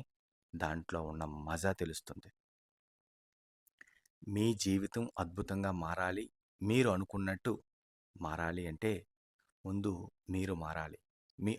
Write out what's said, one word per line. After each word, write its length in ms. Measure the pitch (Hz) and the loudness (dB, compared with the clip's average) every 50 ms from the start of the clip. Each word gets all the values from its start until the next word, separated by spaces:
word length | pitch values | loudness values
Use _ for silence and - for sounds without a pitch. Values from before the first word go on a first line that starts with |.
| 131 - _ _ _ _ _ _ _ _ - | -4 -8 _ _ _ _ _ _ _ _ -6
దాంట్లో 460 | 85 87 76 80 85 82 - - 85 80 | -4 -2 -2 -2 -4 -4 -4 -4 -2 -2
ఉన్న 200 | 78 78 80 80 78 76 76 73 | -4 -4 -4 -4 -4 -6 -6 -4
మజా 280 | 78 80 80 85 98 95 | -4 -2 0 2 2 2
తెలుస్తుంది. 560 | - 90 80 78 - - - 73 - - - - _ _ _ _ _ _ _ _ _ _ _ _ _ _ _ _ _ _ _ _ _ _ _ _ _ _ - _ _ - - _ _ _ _ _ _ - 107 | 2 -2 -4 -4 -6 -10 -12 -12 -14 -14 -18 -20 _ _ _ _ _ _ _ _ _ _ _ _ _ _ _ _ _ _ _ _ _ _ _ _ _ _ -20 _ _ -20 -20 _ _ _ _ _ _ -8 -2
మీ 200 | 101 104 107 117 113 | 0 4 4 4 4
జీవితం 500 | 107 - 98 95 98 98 - - 117 117 - - - | 2 4 4 4 4 2 0 -2 -4 -4 -2 -2 -2
అద్భుతంగా 520 | 90 85 87 95 95 - 98 98 98 98 | -2 -2 -2 -4 -4 -2 -2 0 0 0
మారాలి, 540 | 92 87 82 80 87 90 92 90 92 101 113 - - _ _ _ _ _ | 0 0 -2 -2 0 0 0 0 0 -2 -4 -6 -10 _ _ _ _ _
మీరు 280 | 95 104 113 127 127 117 | 2 4 6 8 8 6
అనుకున్నట్టు 640 | 95 92 98 - - 101 95 95 95 92 - 123 110 - - _ _ _ _ _ _ _ _ _ _ | 6 4 2 0 -2 -2 -2 -2 -2 0 0 0 -2 -2 -4 _ _ _ _ _ _ _ _ _ _
మారాలి 480 | - 82 78 78 80 82 82 87 90 87 85 | -8 -6 -4 -2 0 0 0 0 -2 -2 -4
అంటే, 240 | 80 78 - 110 104 85 - - _ _ _ _ _ _ _ _ _ _ - | -4 0 0 0 0 0 -4 -10 _ _ _ _ _ _ _ _ _ _ -6
ముందు 260 | 98 95 101 98 104 92 87 82 - - _ _ - | -4 -2 0 0 0 -2 -2 -6 -10 -14 _ _ -2
మీరు 240 | 92 92 95 95 95 | 0 0 0 0 0
మారాలి, 460 | 82 80 78 80 82 78 76 78 - _ _ _ _ _ _ _ - | -2 -2 -4 -4 -4 -4 -6 -8 -14 _ _ _ _ _ _ _ -2
మీ 140 | 95 104 113 | 0 0 0